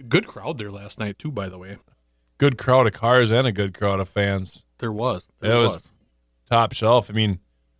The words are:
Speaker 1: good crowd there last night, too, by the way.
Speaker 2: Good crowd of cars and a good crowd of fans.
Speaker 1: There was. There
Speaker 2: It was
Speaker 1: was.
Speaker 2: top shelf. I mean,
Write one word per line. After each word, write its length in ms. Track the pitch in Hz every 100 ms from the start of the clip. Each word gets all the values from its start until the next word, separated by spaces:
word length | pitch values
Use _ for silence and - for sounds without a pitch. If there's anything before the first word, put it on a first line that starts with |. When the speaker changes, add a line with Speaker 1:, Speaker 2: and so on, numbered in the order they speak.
| 120
Speaker 1:
good 180 | 156 220
crowd 300 | - 110 143
there 140 | 104
last 280 | 101 101 -
night, 200 | 104 101
too, 120 | 156
by 160 | 120 95
the 80 | 92
way. 200 | 92 98 _ _ _ _ _ -
Speaker 2:
Good 180 | 143 123
crowd 300 | - 131 113
of 60 |
cars 360 | - 117 127 113
and 140 | 117 131
a 60 |
good 220 | 98 98
crowd 260 | - 101 98
of 80 | 92
fans. 540 | 104 101 98 95 - _ _
Speaker 1:
There 120 | 117
was. 360 | 107 123 92 - _
There 160 | 104 120
Speaker 2:
It 40 |
was 120 | 117
Speaker 1:
was. 200 | 92 - _ _ _ _ _ _
Speaker 2:
top 220 | 117 110
shelf. 380 | - 110 120 107
I 40 |
mean, 260 | 107 107 92 - _ _